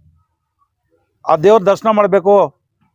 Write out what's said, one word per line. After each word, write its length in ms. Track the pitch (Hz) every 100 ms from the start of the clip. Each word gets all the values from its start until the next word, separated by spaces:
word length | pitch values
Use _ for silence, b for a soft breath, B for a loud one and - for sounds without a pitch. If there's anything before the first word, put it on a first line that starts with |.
| _ _ _ _ _ _ _ _ _ _ _ _ -
ಆ 80 | 160
ದೇವ್ರ 260 | 180 220
ದರ್ಶನ 280 | 180 196 220
ಮಾಡ್ಬೇಕು, 440 | 208 202 190 180 202 147 _ _ _ _